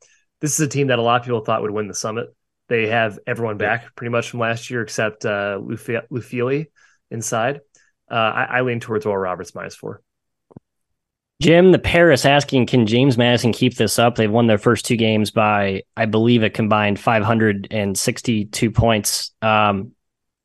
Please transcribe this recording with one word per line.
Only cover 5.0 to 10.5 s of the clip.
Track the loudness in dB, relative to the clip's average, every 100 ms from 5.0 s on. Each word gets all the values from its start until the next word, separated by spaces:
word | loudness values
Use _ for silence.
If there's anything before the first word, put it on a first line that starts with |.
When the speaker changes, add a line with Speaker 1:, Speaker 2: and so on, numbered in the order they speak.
| -4 -4 -6
Speaker 1:
uh, | -4 -4 -6
Lufi-, | -8 -10 -6 -8 -6
Lufili | -12 -8 -6 -2 -4 -6 _ _ _ _
inside. | -10 -6 -4 -4 -6 _ _ _ _ _
Uh, |
I, | -2 -2 -2
I | -4 -2
lean | -2 -4
towards | -4 -4
Oral | -2 -2
Roberts | -4 -6 -8
minus | -12 -14 -12
four. | -16 -16 _ _ _ _ _